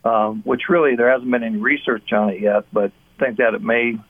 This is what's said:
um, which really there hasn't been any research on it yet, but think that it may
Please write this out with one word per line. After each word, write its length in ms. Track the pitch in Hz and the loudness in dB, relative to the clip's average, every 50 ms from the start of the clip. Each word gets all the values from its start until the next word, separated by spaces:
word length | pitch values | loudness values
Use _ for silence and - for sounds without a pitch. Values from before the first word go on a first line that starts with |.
| - | 0
um, 380 | 120 113 110 107 107 110 110 - | 2 2 2 0 0 -2 -6 -4
which 240 | 127 135 127 - - | -4 -4 -4 0 0
really 260 | 175 170 156 139 123 | 2 2 4 2 2
there 160 | 117 120 123 | 4 4 2
hasn't 200 | 131 127 123 127 | 2 2 0 -2
been 120 | 123 120 | -2 -2
any 140 | 117 113 110 | -2 -2 -4
research 560 | 104 107 127 147 143 - 143 120 107 _ - | -2 0 -2 -2 -2 -2 -4 -4 -4 _ -2
on 180 | 117 107 107 104 | 0 0 0 0
it 100 | 95 92 | -2 0
yet, 240 | 104 104 104 104 104 _ | 0 2 2 0 -2 _
but 200 | - 107 101 98 _ _ _ _ _ - | -2 -2 -2 -2 _ _ _ _ _ -4
think 200 | 135 127 110 113 | -4 -2 0 2
that 160 | 123 113 107 | 2 2 0
it 80 | 104 | -2
may 360 | 104 113 117 120 117 120 113 110 110 | -2 0 0 0 0 -2 -4 -6 -12